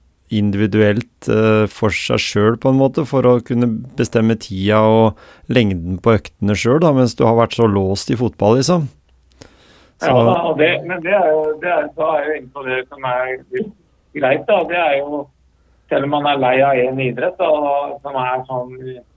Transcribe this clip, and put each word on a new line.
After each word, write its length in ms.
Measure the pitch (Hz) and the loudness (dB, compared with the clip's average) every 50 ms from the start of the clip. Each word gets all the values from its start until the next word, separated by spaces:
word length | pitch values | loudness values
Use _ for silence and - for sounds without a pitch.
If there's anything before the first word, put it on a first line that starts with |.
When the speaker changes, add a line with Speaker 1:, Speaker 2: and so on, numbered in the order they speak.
| _ _ _ _ _ - | _ _ _ _ _ -6
Speaker 1:
individuelt, 960 | 110 107 104 104 98 98 107 107 95 107 107 104 104 107 120 - _ _ - - | -2 -2 0 0 0 0 0 2 2 2 4 2 2 0 -4 -8 _ _ -4 -2
eh, 360 | 110 107 110 110 107 110 107 98 | 0 2 2 2 2 2 2 0
for 220 | - - 113 107 | -2 -2 -2 -2
seg 300 | - - - - 120 110 | -2 -2 -4 -2 -2 -2
selv 400 | - - - 104 104 110 120 113 | -2 -2 0 0 2 2 2 0
på 100 | - 135 | 0 0
en 80 | 131 135 | 2 2
måte, 260 | 135 131 131 - 165 120 | 2 2 0 -2 -4 -2
for 160 | - 131 123 | 0 2 2
å 140 | 123 123 120 113 | 4 4 2 0
kunne 240 | - 135 117 123 120 110 113 - - - | -2 -2 0 0 0 -2 -4 -8 -8 -4
bestemme 400 | - 123 - - 117 110 113 113 | -4 -4 -2 0 2 2 2 0
tida 440 | 110 - - 98 92 95 101 104 107 110 | 0 -4 -8 -6 -2 0 2 4 4 4
og 360 | 110 110 113 113 110 - - - - - - _ - | 4 4 4 4 2 2 -2 -10 -20 -20 -16 _ -2
lengden 500 | 120 127 113 101 95 87 82 87 92 87 | 0 2 2 2 0 -2 -4 -6 -6 -2
på 180 | - 117 110 101 | 2 2 2 2
øktene 380 | - - - _ - 101 104 | 0 -4 -10 _ -2 -2 0
selv 260 | - - 117 127 160 175 | 0 2 2 2 4 4
da, 80 | 165 | 4
mens 240 | 139 131 127 117 - | 4 4 2 2 0
du 80 | - 127 | 0 2
har 100 | 113 113 | 2 4
vært 200 | 117 113 110 - | 4 2 2 2
så 120 | - 117 110 | 0 2 2
låst 440 | 101 101 95 92 98 98 - - | 2 2 0 0 -2 -4 -4 -4
i 60 | 135 110 | -2 -2
fotball, 380 | 123 110 - - 101 104 113 131 | -2 -4 -2 0 2 2 4 4
liksom. 280 | 131 - 180 175 151 127 - _ _ _ _ _ _ _ _ - - - _ _ _ _ _ _ _ _ _ - | 2 2 0 0 -2 -4 -8 _ _ _ _ _ _ _ _ -20 -20 -20 _ _ _ _ _ _ _ _ _ -6
Så 100 | - 156 | -2 2
Speaker 2:
Ja, 20 | 127 | 2
da, 200 | 123 117 117 - 170 170 | 4 4 4 2 2 0
og 140 | 165 156 139 | -2 0 2
det, 240 | 156 170 175 - - | 2 0 0 -2 -4
men 160 | 175 185 175 | -8 -8 -8
det 120 | 160 175 202 | -4 0 0
er 160 | 202 180 156 | 2 2 2
jo, 140 | 156 156 156 151 151 151 | 2 0 0 -2 -4 -4
det 100 | 165 175 | -4 -4
er, 160 | 175 156 147 143 - | -2 -2 -2 -4 -4
da 140 | 165 156 165 156 151 | -4 -2 -2 -2 -2
er 80 | 143 151 | -2 -4
jo 60 | 156 | -6
inne 160 | 143 131 127 - | -6 -8 -12 -14
på 120 | 143 135 | -12 -8
det 180 | 127 127 131 127 - | -6 -4 -4 -6 -8
som 160 | 143 135 135 | -10 -10 -6
er 360 | 127 123 127 127 127 127 127 - _ - - 214 202 - _ _ _ _ _ _ _ - | -4 -4 -4 -4 -4 -8 -10 -10 _ -8 -8 -8 -8 -12 _ _ _ _ _ _ _ -8
greit 280 | 147 135 127 139 151 - | -4 -2 0 0 0 0
da, 140 | - 208 185 139 | 0 0 0 0
det 140 | 151 175 175 | -2 -2 -2
er 200 | 170 151 143 139 | 0 0 0 -2
jo, 240 | 143 147 147 147 147 - _ _ _ _ _ _ _ _ _ _ _ - | -2 -4 -6 -8 -10 -12 _ _ _ _ _ _ _ _ _ _ _ -4
selv 120 | 156 139 139 | -4 -2 -2
om 60 | 143 | -2
man 180 | 147 147 143 147 | -2 -2 0 0
er 100 | 143 139 | 0 0
lei 180 | 131 123 127 131 | 0 0 2 2
av 140 | 139 139 135 123 | 2 2 2 0
en 220 | 123 131 131 135 | 0 -2 -2 -4
idrett 380 | 135 127 120 127 139 180 180 - | -4 -4 -4 -4 -4 -4 -4 -2
da, 80 | 180 160 156 147 147 143 143 143 143 143 139 - - | 0 0 0 0 0 0 -2 -2 -4 -6 -10 -12 -12
som 120 | 143 139 | -8 -6
er 280 | 131 127 127 127 131 131 | -6 -4 -4 -4 -6 -6
sånn 300 | 135 131 127 123 127 127 131 131 127 127 123 123 _ _ | -8 -8 -8 -8 -10 -12 -16 -16 -16 -16 -16 -18 _ _